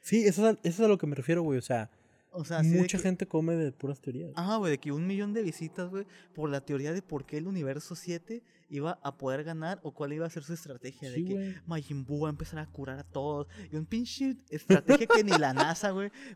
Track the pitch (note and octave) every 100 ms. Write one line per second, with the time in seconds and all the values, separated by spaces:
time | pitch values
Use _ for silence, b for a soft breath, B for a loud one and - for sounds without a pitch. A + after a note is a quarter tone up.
0 | - A3 G#3 G3+ A3 G#3+ E3+ F3 A3 G3
1 | D3 C3+ C3 E3+ D#3+ B2+ - A#2 G#2+ b
2 | b b b F3 D#3 E3 D#3+ F3 F3+ F#3
3 | F#3+ F3+ F#3+ D#3+ D#3+ E3 D3 C3+ C#3 C#3
4 | - B2+ E3 D3 F3+ A3 F3+ C#3+ D3+ C#3+
5 | F3+ G3 G#3 A3 F#3+ - D#3+ - F3+ F#3+
6 | G3+ B B - D3+ C#3 C3+ C#3+ D3 F3+
7 | - D3 - D3+ F3 F#3+ C3+ D3 - F3
8 | F3 E3+ E3+ A#3 - b b D3 D#3 F3
9 | C#3 - C3+ C3+ D3+ D#3+ D#3+ G3+ D#3 -
10 | C#3+ D3+ E3 E3 C#3+ E3+ D3 B2 B2+ -
11 | C3 C#3 F#3 G3 G3 F3+ E3 D#3+ C#3+ C#3+
12 | B2+ D3 D#3 D3+ D#3 D#3 D3+ - C3+ C3+
13 | - C#3+ C#3+ D3 C#3+ B F#3 D3+ D#3+ A3+
14 | A#3+ - C4+ - - D#3 - F#3+ - C#4+
15 | A3+ A#4 G#3 E3+ C#3 C3 D4 E3 G#3 F#3+
16 | G3+ B C4+